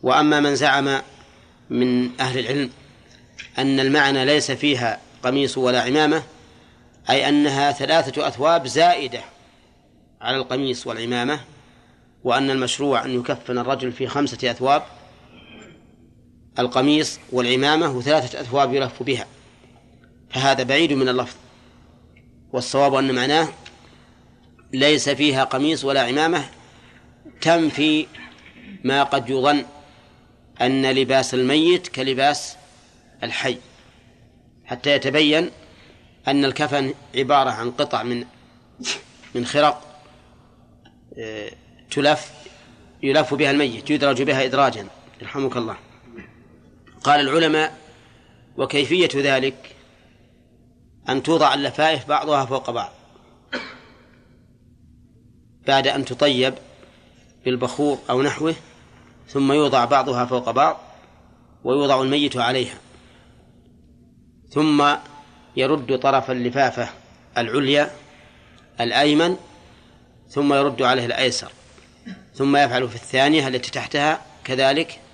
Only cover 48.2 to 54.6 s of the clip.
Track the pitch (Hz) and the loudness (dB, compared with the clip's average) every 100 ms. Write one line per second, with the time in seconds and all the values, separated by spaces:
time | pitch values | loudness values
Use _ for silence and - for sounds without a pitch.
48.2 | _ _ _ - 131 143 135 180 175 139 | _ _ _ -8 -4 -2 0 2 2 0
49.2 | 139 135 131 - - - - _ _ _ | 0 0 0 -6 -20 -20 -20 _ _ _
50.2 | _ _ _ _ _ _ _ _ - 135 | _ _ _ _ _ _ _ _ -4 -4
51.2 | 135 160 147 139 139 120 156 156 120 147 | 0 4 4 2 -2 0 0 0 -2 -4
52.2 | 147 147 131 131 - 117 101 - _ - | 0 -2 0 -4 -4 -6 -8 -14 _ -20
53.2 | _ _ _ - - - - - - - | _ _ _ -12 -12 -18 -20 -20 -20 -20
54.2 | _ - _ _ | _ -20 _ _